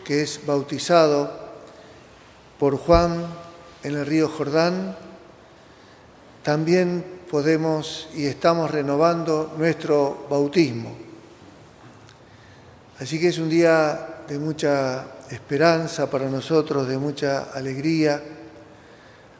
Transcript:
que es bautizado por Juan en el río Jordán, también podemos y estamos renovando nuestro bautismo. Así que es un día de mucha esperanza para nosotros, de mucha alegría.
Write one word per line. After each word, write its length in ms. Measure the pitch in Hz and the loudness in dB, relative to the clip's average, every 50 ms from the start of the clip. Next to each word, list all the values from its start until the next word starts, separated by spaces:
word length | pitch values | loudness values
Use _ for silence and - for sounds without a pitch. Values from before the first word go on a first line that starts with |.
| - | -6
que 160 | - 143 147 | -2 0 0
es 200 | 151 147 - - - | 0 -2 -4 -6 -2
bautizado 880 | 143 143 139 135 - 135 131 - - 175 170 160 151 147 143 143 147 - - - - - - - - - - - - - - - - - - - - - - - - - - | 0 0 0 0 -2 -6 -4 2 6 6 6 8 6 4 2 0 -2 -6 -10 -14 -16 -16 -18 -20 -20 -20 -20 -20 -20 -20 -20 -20 -20 -20 -20 -20 -20 -20 -20 -20 -16 -6 -2
por 180 | 147 139 135 | 0 0 0
Juan 480 | 127 - 170 170 170 175 170 170 170 170 170 165 - - - - - - - - - | 0 4 6 6 6 6 4 0 -4 -6 -8 -10 -14 -16 -18 -20 -20 -20 -20 -18 -12
en 140 | - 143 147 | -8 -6 -4
el 100 | 147 139 | -4 -2
río 240 | 143 160 160 156 143 | 0 2 2 2 2
Jordán, 640 | - - 143 139 147 160 165 175 180 185 190 190 190 - - - - - - - - - - - - - - - - - - - - - - - - - - - - - - | 0 -4 -4 0 0 2 2 2 0 -4 -6 -8 -10 -12 -16 -18 -20 -20 -20 -20 -20 -20 -20 -20 -20 -20 -20 -20 -20 -20 -20 -20 -20 -20 -20 -20 -20 -20 -20 -20 -20 -6 -2
también 600 | 151 147 156 160 165 180 185 180 180 175 175 165 - - - - - | 0 0 0 2 2 4 4 4 2 0 -4 -6 -8 -14 -18 -8 -4
podemos 760 | 156 147 143 160 160 156 160 160 156 156 147 - - - - - - | -2 0 2 2 2 2 2 0 0 -2 -4 -6 -10 -12 -12 -10 -6
y 140 | 156 143 | -4 -4
estamos 420 | 139 - - - 170 170 170 160 143 | -4 -2 2 2 2 4 2 0 -2
renovando 840 | 156 151 139 143 143 147 165 170 170 170 160 165 156 151 156 156 156 | -2 -2 0 0 2 4 4 4 4 2 0 0 0 0 -2 -4 -4
nuestro 720 | 156 160 165 156 156 - 156 147 147 139 139 - - - - | -2 0 0 0 0 0 2 4 4 4 2 -2 -6 -6 -2
bautismo. 680 | 143 143 143 143 - 185 160 127 117 113 113 117 117 - - - - - - - - - - - - - - - - - - - - - - - - - - - - - - - - - - - - - - - - - | 0 0 0 2 2 2 2 2 0 -6 -8 -10 -12 -14 -18 -18 -20 -20 -20 -20 -20 -20 -20 -20 -20 -20 -20 -20 -20 -20 -20 -20 -20 -20 -20 -20 -20 -20 -20 -20 -20 -20 -20 -20 -20 -20 -20 -20 -20 -20 -20 -20 -16 -14
Así 200 | 131 127 160 156 | -10 -6 -2 0
que 100 | 175 175 | 0 0
es 100 | 151 160 | 2 0
un 100 | 160 160 | 0 2
día 760 | 160 170 170 165 160 160 156 151 143 - - - - - - | 4 4 6 6 6 4 4 2 0 -4 -8 -12 -14 -14 -12
de 100 | - 143 | -10 -8
mucha 680 | 143 151 156 147 - 160 143 143 139 135 131 127 131 131 - - - - - | -6 -4 -4 -4 -2 0 0 2 2 0 -2 -4 -6 -8 -12 -16 -18 -16 -14
esperanza 760 | 123 110 - - 143 143 160 170 165 165 165 156 - 160 143 | -14 -14 -8 -4 0 2 4 4 4 2 0 -4 -4 -4 -2
para 220 | 131 143 131 135 135 | -2 -2 -2 -2 -2
nosotros, 580 | 135 131 117 - 160 156 151 156 143 139 131 | -4 -4 -2 0 2 2 2 2 0 -2 -2
de 120 | 123 135 135 | -2 -2 -2
mucha 460 | 143 147 139 - 143 139 139 135 135 - | -2 -4 -4 -2 -2 -2 -2 -2 -4 -6
alegría. 680 | - 135 131 135 131 135 143 160 165 160 151 147 147 147 - - - - - - - - - - - - - - - - - - - - - - - - | -8 -8 -8 -6 -6 -4 -2 0 2 2 2 2 2 0 -4 -12 -16 -18 -18 -20 -20 -20 -20 -20 -20 -20 -20 -20 -20 -20 -20 -20 -20 -20 -20 -20 -20 -16